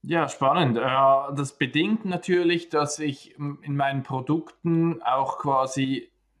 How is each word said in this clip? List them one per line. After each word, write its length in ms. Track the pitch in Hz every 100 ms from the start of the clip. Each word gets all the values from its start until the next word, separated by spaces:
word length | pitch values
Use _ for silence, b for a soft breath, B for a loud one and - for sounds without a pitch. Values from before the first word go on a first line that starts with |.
Ja, 260 | 135 170 143
spannend. 500 | - 135 156 147 117
Äh, 580 | 127 131 135 135 139 143
das 220 | 139 -
bedingt 480 | 127 143 190 220 190
natürlich, 640 | 180 - 180 170 175 170
dass 300 | 156 147 151
ich 380 | 151 127 - -
m-, 220 | 143 143
in 140 | 143 143
meinen 280 | 139 139
Produkten 1000 | 131 135 127 160 160 - 170 165 165 165
auch 360 | - 131 135 -
quasi 720 | 147 135 131 - 135 135 - _ _ _